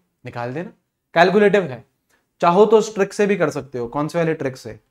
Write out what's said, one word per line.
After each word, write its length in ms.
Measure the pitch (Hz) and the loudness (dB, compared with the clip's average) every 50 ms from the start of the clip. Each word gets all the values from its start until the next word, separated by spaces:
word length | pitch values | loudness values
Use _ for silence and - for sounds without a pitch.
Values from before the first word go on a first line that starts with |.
| _ _ _ _ - | _ _ _ _ -18
निकाल 280 | 123 - 123 120 123 127 | -14 -12 -10 -10 -8 -8
देना, 180 | 160 185 226 - _ _ _ _ _ _ _ - | -10 -12 -12 -16 _ _ _ _ _ _ _ 2
कैलकुलेटिव 500 | 170 170 185 175 214 208 202 180 208 180 | 2 4 4 4 4 4 4 4 2 0
है। 200 | 139 127 113 - _ _ _ _ _ _ _ _ _ _ - | -2 -8 -14 -18 _ _ _ _ _ _ _ _ _ _ -2
चाहो 240 | - 170 175 180 214 | 0 2 4 4 4
तो 120 | 208 226 214 | 6 4 4
उस 160 | 214 220 - | 2 0 -2
ट्रिक 180 | 190 196 196 - | -4 -4 -4 -2
से 140 | - 208 196 | -2 0 0
भी 80 | 202 | 0
कर 140 | 180 170 147 | 0 -2 -2
सकते 280 | 135 143 131 135 - 123 | -4 -6 -10 -10 -10 -10
हो। 100 | 120 117 | -10 -8
कौन 200 | - 143 151 156 | -6 -6 -6 -4
से 100 | - 170 | -4 -4
वाले 160 | 165 165 156 | -2 -2 -4
ट्रिक 240 | - 139 135 131 - | -4 -6 -8 -8 -10
से? 220 | - 113 107 - _ _ | -14 -16 -18 -18 _ _